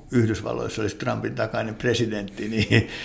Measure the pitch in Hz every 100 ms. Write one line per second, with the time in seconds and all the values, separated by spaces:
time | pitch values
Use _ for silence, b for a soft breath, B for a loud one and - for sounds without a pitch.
0 | - 120 110 104 113 120 117 - 104 -
1 | 123 113 113 127 110 113 113 110 123 113
2 | 113 104 98 - 107 110 104 117 - -